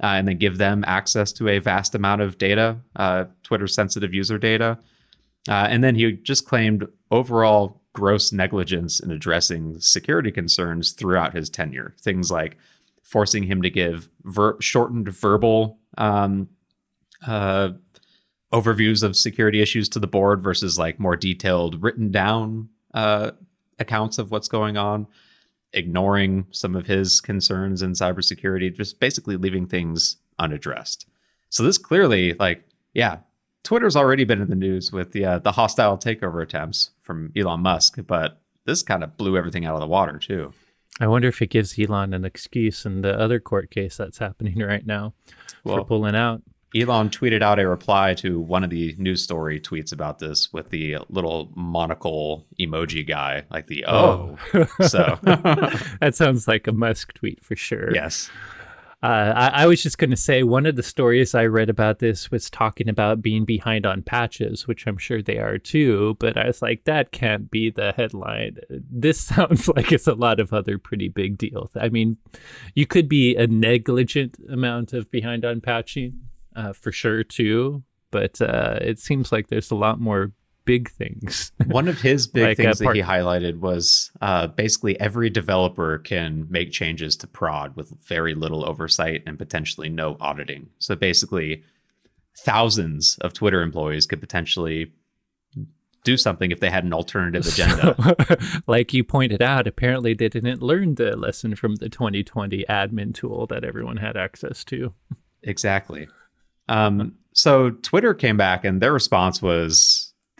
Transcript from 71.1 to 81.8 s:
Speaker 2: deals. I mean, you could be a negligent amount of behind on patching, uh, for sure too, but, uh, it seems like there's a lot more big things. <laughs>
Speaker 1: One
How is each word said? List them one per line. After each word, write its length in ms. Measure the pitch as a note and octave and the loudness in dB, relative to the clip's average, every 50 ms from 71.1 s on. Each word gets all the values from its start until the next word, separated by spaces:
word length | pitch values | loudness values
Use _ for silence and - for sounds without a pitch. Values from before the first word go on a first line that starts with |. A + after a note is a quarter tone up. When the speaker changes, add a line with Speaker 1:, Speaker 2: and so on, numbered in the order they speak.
| - - G2 G2 G2+ G2 | -4 -2 -4 -2 -4 -4
Speaker 2:
deals. 320 | A2+ G#2 - G2+ G2 G2+ - | -6 -6 -6 -8 -10 -10 -8
I 140 | - G#2+ A#2 | -4 -4 -2
mean, 260 | A2+ A2+ A2+ A2+ A2+ - _ _ - - - - - - - F#2 - | 0 2 2 0 0 -4 _ _ -20 -20 -20 -20 -20 -20 -16 -6 -2
you 100 | C#3 D3 | -2 0
could 240 | - - F#3 D#3+ C3+ | 2 4 2 4 4
be 260 | D3+ C#3+ B2+ B2 B2 | 4 4 4 4 4
a 120 | - A#2 A#2 | 4 2 4
negligent 880 | A2+ A2 A2 A2+ B2 A#2+ A2+ - B2 B2 B2+ A#2+ - D3 C3+ B2 - - - - | 4 4 4 4 4 2 2 2 2 2 2 0 0 -2 -2 -4 -6 -14 -16 -8
amount 440 | C#3 B2 B2+ A#2+ A#2 A#2+ A#2 - - | -4 -4 -2 -2 -2 -4 -4 -6 -6
of 160 | B2 G#2+ - | -8 -6 -6
behind 360 | - B2 G#2+ A#2+ A#2+ A#2 A2+ | -6 -4 -4 -4 -4 -4 -4
on 160 | A#2+ A#2+ A2+ | -4 -4 -4
patching, 580 | - B2+ A#2+ A#2 A#2 - - D3 B2+ B2 B2 A#2+ - - - - - - - | -2 -2 -2 -2 -4 -6 -8 -8 -8 -8 -10 -12 -14 -16 -20 -20 -20 -18 -12
uh, 180 | A2+ A2 G2+ F#2+ | -10 -10 -10 -10
for 180 | - - - | -10 -8 -8
sure 320 | G2 - - A#2 G#2+ A2 A2 | -6 -2 -2 0 0 0 -2
too, 580 | - - - A#2 G#2+ A2 A#2 B2 C3+ D3 C#3 C3 _ _ _ _ _ | -4 -2 0 0 2 2 2 0 0 -4 -8 -10 _ _ _ _ _
but, 280 | - G#2 G#2 - - - | -2 -2 -2 -2 0 0
uh, 380 | - - - A#2+ A2 A2+ A2 G#2 | 0 0 2 0 0 0 -2 -2
it 180 | - A2+ A2+ - | -2 -4 -4 -4
seems 320 | - - D3 C3+ B2 - | -4 -2 -2 -2 -2 0
like 160 | - A2 G#2+ - | -2 -2 -2 -2
there's 240 | - A2 - - | -4 -4 -4 -2
a 40 | A#2 | -2
lot 240 | G2+ G#2 A2 A2+ A2+ | 0 0 0 0 0
more 320 | A#2 A2 G#2 G2 F#2+ G2+ - _ _ _ _ _ - | -2 0 0 0 0 -2 -6 _ _ _ _ _ 0
big 280 | - B2 B2 A#2+ - | 0 2 2 0 -4
things. 600 | - - - - - - - G2 - - - - - - | -10 -10 -10 -10 -10 -10 -10 -8 -6 -8 -8 -6 -2 -2
<laughs> 60 | - | 0
Speaker 1:
One 220 | - - B2+ | 2 2 2